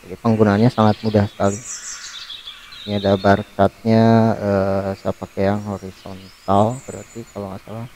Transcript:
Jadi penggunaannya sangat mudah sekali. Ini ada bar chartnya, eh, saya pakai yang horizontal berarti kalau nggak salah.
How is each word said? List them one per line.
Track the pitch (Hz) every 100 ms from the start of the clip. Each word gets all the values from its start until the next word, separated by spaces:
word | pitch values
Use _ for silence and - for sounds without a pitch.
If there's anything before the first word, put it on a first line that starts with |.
Jadi | - 92
penggunaannya | 117 110 107 101 120
sangat | - 107 104 110
mudah | 104 101
sekali. | - 98 101 127 - - - - - - - - - - - 104
Ini | 101
ada | 98 98
bar | 101 101 104
chartnya, | - 98 - 113 113 113 113 113
eh, | - 101 98 98 98 98 98
saya | -
pakai | - 95 - 98
yang | 104 104
horizontal | 98 95 - - 95 95 - - 98 110 131 -
berarti | 98 104 117 113
kalau | 101 101
nggak | 98
salah. | - 110 120